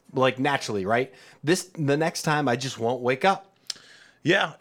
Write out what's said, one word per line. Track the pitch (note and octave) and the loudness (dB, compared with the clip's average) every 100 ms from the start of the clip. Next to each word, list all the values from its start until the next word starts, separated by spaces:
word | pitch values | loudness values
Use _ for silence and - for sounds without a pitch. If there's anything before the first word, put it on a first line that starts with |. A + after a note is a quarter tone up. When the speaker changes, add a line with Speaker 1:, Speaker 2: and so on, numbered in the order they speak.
| _ | _
Speaker 1:
like, | C3 C3 B2 | 0 0 2
naturally, | C#3+ C#3 - G#2 F#2+ | 0 -2 -2 -4 0
right? | A#2 C3 - - - | 0 0 -8 -20 -6
This, | C#3+ F3+ - - | -2 -2 -2 -4
the | C#3 D3 | 0 0
next | D#3+ - | 0 -2
time, | D#3+ D3+ C3+ | -2 0 2
I | B2 | 0
just | C3 - | -4 -4
won't | A2+ B2 | -4 -2
wake | B2 C3 | -2 2
up. | F#3+ F#3+ - _ - - - - - _ | 2 0 -6 _ -16 -16 -20 -20 -20 _
Speaker 2:
Yeah, | D3 G3 F3+ - | 2 2 0 -2